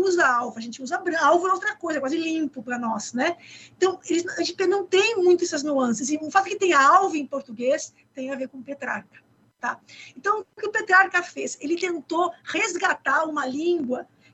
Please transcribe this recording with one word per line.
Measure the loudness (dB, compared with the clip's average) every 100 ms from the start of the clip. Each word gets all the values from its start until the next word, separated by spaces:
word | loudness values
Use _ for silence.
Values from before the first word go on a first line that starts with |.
usa | 4 4 4
alvo, | 2 -2 -8
a |
gente | -12 -10
usa | -6 -4
bran-, | -2 2
alvo | 4 4 4
é |
outra | 0 -2 -6
coisa, | -4 -4
é |
quase | -2 -2
limpo | -2 -2 -4 -6
pra | -8 -6
nós, | -4 -6 -6
né? | -2 -2 -4 -12 -20 -14
Então, | -2 0 0
eles, | -2 -2 -2 -4
a |
gente | -6 -2 0
não | 0 2
tem | 2 2 4
muito | 4 4
essas | 2 -2
nuances, | -2 0 0 0 -2
e | -4
o | 0
fato | 0 0
que | 0
tem | 2
alvo | 6 8 6 4 -2
em | -4
português | -8 -8 -4 0 0 -4 _ _
tem | -10 -8
a | -6
ver | -8
com | -10
Petrarca, | -14 -10 -6 -8 -8 -20 _ _ _ _
tá? | -10 -10 _ -20 -20
Então, | -6 -2 -2
o | -4 -8
que | -6
o |
Petrarca | -4 4 6 6 2
fez? | -4 -8 -8 -6
Ele | -4 -2
tentou | -2 -4 -2 0 0 -2
resgatar | -6 -2 -2 0 -2 0 0 0
uma | 0 -2 -4
língua | -2 0 0 0 -6 -8 _ _